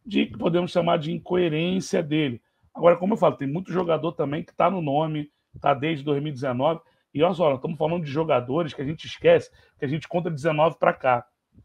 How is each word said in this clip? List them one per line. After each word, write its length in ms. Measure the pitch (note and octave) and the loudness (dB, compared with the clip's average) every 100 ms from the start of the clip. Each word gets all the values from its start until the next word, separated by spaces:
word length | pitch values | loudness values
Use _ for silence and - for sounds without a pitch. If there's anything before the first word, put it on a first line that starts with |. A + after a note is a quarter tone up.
de 220 | - G3 - | -4 -2 -2
que 100 | - | -2
podemos 340 | F3+ E3+ F3 | 0 0 0
chamar 280 | F3 E3+ E3+ | 0 2 0
de 120 | D3+ | 0
incoerência 920 | E3+ - F3+ F3 D3+ E3+ F#3 - F#3+ | -6 -2 0 0 0 -2 -2 -2 -2
dele. 400 | D#3 D3+ D3 A#2 _ _ _ | 0 0 0 -4 _ _ _
Agora, 220 | - E3+ F3 | 2 4 4
como 180 | F#3 | 2
eu 20 | A3 | 2
falo, 200 | E3+ B2 | 2 0
tem 120 | C#3 | -4
muito 240 | D#3 F#3 | -6 -4
jogador 400 | E3+ F3 D#3 D#3+ | -2 0 0 -2
também 300 | - C#3+ D3 | -4 -4 -4
que 120 | - | -6
tá 160 | - E3+ | 0 2
no 120 | F#3+ | 2
nome, 480 | D3+ C#3 D#3+ D3+ D3 _ _ - | -2 0 0 -4 -8 _ _ -2
tá 140 | C#3+ | 0
desde 320 | C3+ D3+ D#3 | 0 0 -2
dois 180 | C#3+ C#3+ | -2 -2
mil 80 | D3+ | -2
e 40 | |
dezenove. 460 | C3+ C3+ B2 D3 E3 - _ _ | -4 -4 0 0 0 -8 _ _
E 80 | C#3 | 2
olha 100 | E3+ | 2
só, 160 | F#3 E3 | 4 2
nós 80 | C3 | 2
estamos 220 | D#3 D#3 | -2 -2
falando 260 | D#3 F3 | -2 -2
de 60 | D3+ | -2
jogadores 640 | C#3 E3 C3 A#2+ D3+ D#3+ | -2 0 0 0 -2 -2
que 80 | - | -4
a 20 | |
gente 220 | C#3 D#3+ - | -8 -8 -12
esquece, 440 | - D#3 E3+ - _ _ _ | 0 4 4 2 _ _ _
que 80 | C3+ | -6
a 20 | |
gente 180 | D#3 - | -4 -4
conta 240 | F3 F3 | -4 -4
dezenove 460 | D3+ D#3 D3+ D#3+ - | -2 0 2 2 2
pra 140 | E3+ | -2
cá. 340 | F3 C3 B2 - _ _ _ | 0 0 0 -2 _ _ _